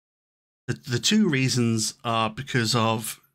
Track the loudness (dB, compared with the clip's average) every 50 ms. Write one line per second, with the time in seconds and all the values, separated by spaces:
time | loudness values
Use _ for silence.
0 | _ _ _ _ _ _ _ _ _ _ _ _ _ -8 -8 -8 -4 -4 -4 -2
1 | 0 2 4 4 4 4 2 2 2 2 2 2 2 2 0 0 -2 -4 -6 -6
2 | -6 -2 0 0 0 -2 -4 -8 -8 -4 -2 -2 0 0 2 2 2 2 0 -2
3 | -4 -8 -10 -12 _ _